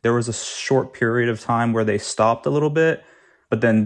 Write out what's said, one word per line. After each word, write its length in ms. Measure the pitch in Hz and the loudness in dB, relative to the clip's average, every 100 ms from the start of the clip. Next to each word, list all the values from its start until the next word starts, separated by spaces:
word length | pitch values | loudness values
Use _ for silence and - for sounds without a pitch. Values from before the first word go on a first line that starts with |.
There 120 | 117 | -2
was 140 | 120 117 | 0 -2
a 60 | |
short 600 | - - - - 135 - | -6 -10 -8 -2 0 -2
period 360 | - 117 120 120 | -4 -2 0 0
of 100 | 113 | -2
time 320 | - 117 117 | -2 0 0
where 140 | 113 110 | 0 0
they 140 | 101 | -2
stopped 480 | - - 110 120 143 | -4 0 2 2 -2
a 20 | |
little 220 | 143 151 | 0 0
bit, 320 | 151 160 - - _ _ _ _ | 2 2 0 -6 _ _ _ _
but 100 | 113 | 0
then 240 | 117 110 | 2 2